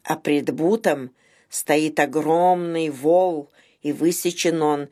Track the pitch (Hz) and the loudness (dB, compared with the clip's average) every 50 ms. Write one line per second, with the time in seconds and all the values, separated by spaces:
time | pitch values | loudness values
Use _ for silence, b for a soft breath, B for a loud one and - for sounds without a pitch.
0 | - - 156 156 - 151 147 143 120 - 127 - 160 175 214 220 - 190 147 135 | -6 -4 -4 -2 0 0 0 0 0 -2 -4 -2 0 0 0 0 0 -2 -2 -2
1 | 127 123 b b b b b b b b - - - - 147 147 156 156 151 - | -6 -12 b b b b b b b b -12 -8 -2 0 0 0 0 0 0 0
2 | 147 139 127 156 151 151 165 175 175 180 180 175 175 170 165 165 160 151 139 123 | -2 0 0 -2 0 2 2 4 4 4 2 2 0 -4 -4 -4 -4 -4 -6 -2
3 | 135 156 170 180 185 180 165 147 143 - b b b b b b b 147 143 - | 2 4 4 4 4 2 -2 -4 -8 -12 b b b b b b b -6 -4 0
4 | 151 170 175 - - 180 175 - - 170 165 160 156 151 147 143 143 139 | 0 0 0 0 -2 -4 -2 -2 0 0 0 2 2 0 0 0 -4 -8